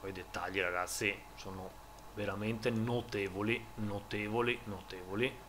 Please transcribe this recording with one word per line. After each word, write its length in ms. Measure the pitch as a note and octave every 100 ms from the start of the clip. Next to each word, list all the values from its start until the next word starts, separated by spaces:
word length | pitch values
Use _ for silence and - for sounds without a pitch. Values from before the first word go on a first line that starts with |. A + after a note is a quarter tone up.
| G2 F#2
Dettagli, 420 | F2+ F2+ F2+ F#2+
ragazzi, 560 | F2+ F2+ F2+ - G#2+ F#2+ - -
sono 500 | G2 F#2+ F#2 - - - - -
veramente 540 | G2+ G2 G#2+ A2+ A#2+
notevoli, 920 | A2+ A2+ A#2+ A2+ G#2+ G2 F#2+ G#2 A#2 - -
notevoli, 840 | G#2 G2+ G2 G#2+ G#2 A2+ A#2+ B2+
notevoli. 760 | A2+ F#2+ F#2 F#2+ F2+ G2+ B2+ -